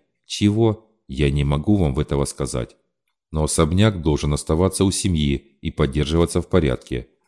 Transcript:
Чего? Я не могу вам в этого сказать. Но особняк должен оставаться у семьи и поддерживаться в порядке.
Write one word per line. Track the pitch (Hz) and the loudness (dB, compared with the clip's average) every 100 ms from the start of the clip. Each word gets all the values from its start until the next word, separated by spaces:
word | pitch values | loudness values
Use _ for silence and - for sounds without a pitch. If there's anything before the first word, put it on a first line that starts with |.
| _ _ _ | _ _ _
Чего? | - 104 104 113 107 _ _ - | 0 0 2 0 0 _ _ -14
Я | 67 71 | -2 0
не | 71 | 2
могу | 71 71 87 101 | 0 -2 0 2
вам | 78 67 | 2 0
в | |
этого | 73 71 69 | -2 -2 -2
сказать. | - 69 64 58 _ _ _ _ _ _ | -4 -6 -6 -8 _ _ _ _ _ _
Но | 78 | -4
особняк | 78 - 78 90 110 92 | -2 2 2 4 2 2
должен | 78 71 73 | 0 0 0
оставаться | 73 - 80 92 - 98 | -4 -2 0 0 2 0
у | |
семьи | - 98 82 71 69 - _ | 0 -2 0 0 -2 -6 _
и | 76 | -10
поддерживаться | - 71 73 71 82 85 90 | -2 -2 0 0 2 2 0
в | - | 0
порядке. | 92 73 62 - 64 - _ | 0 2 -2 -6 -10 -10 _